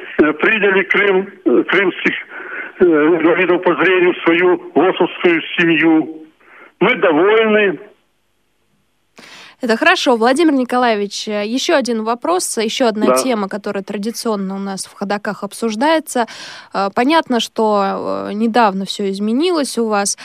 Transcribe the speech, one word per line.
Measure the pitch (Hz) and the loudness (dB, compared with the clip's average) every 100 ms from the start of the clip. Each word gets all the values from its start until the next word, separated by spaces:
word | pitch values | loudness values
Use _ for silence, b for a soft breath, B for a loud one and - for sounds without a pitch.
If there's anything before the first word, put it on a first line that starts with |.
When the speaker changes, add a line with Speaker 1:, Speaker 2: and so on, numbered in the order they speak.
| B B | B B
Speaker 1:
э, | 151 | 0
приняли | 151 - 220 196 190 | 2 0 2 2 2
Крым, | 185 180 202 185 202 - - | 0 0 2 2 -2 -4 0
э, | 240 - | 2 2
крымских, | 170 190 - - - - B B B B B | 0 0 -2 -4 -4 -8 B B B B B
э, | |
инвалидов | 180 156 156 170 160 165 180 175 | 4 4 4 4 2 2 2 2
по | 175 143 | 2 2
зрению | 170 185 175 | 2 4 2
в | - | 0
свою | - 170 180 - - | 0 2 2 2 0
восовскую | - 180 170 180 - 180 165 - - | 0 2 2 -2 0 0 0 -2 -2
семью. | 170 156 165 156 - - - _ B B B B | 2 2 4 2 0 -6 -18 _ B B B B
Мы | 196 220 | 0 2
довольны. | 185 156 196 220 220 214 202 151 - _ _ _ _ _ _ _ _ _ _ _ _ _ B B B B | 2 4 4 4 4 2 2 -2 -10 _ _ _ _ _ _ _ _ _ _ _ _ _ B B B B
Speaker 2:
Это | 240 226 | -2 2
хорошо. | 320 359 285 233 | 2 2 2 2
Владимир | 233 269 330 | 4 4 4
Николаевич, | 277 247 254 247 214 202 - 220 | 2 0 0 2 0 -2 -8 -8
э, | 208 208 | -6 -4
ещё | 254 - 311 | -4 0 0
один | 233 226 | 0 -2
вопрос, | 220 240 302 359 - - | -4 -4 -2 -2 -2 -4
ещё | 220 - 240 | -4 0 0
одна | 208 - | 0 0
Speaker 1:
Да. | 254 | 0
Speaker 2:
тема, | 262 220 190 | 0 -2 -4
которая | 208 208 196 | -6 -8 -8
традиционно | 190 214 214 226 233 208 190 196 | -8 -6 -6 -6 -4 -4 -4 -6
у | |
нас | 196 190 - | -8 -10 -12
в | |
ходоках | - 202 202 214 190 | -10 -6 -6 -6 -8
обсуждается. | 202 - 233 214 294 320 311 247 220 B B B B | -10 -6 -6 -2 0 0 -2 -4 -4 B B B B
Э, | 190 196 | -4 -4
понятно, | 233 254 320 311 240 | 0 0 2 0 -2
что, | 220 - 220 208 196 190 185 196 196 | -2 -2 0 2 0 -4 -6 -6 -6
э, | |
недавно | 208 226 233 220 190 190 | -4 0 2 2 0 -6
всё | - 202 | -6 -6
изменилось | 196 208 240 359 339 262 - | -4 -2 0 0 0 -2 -2
у | 226 | -2
вас. | 202 202 - | -2 -2 -6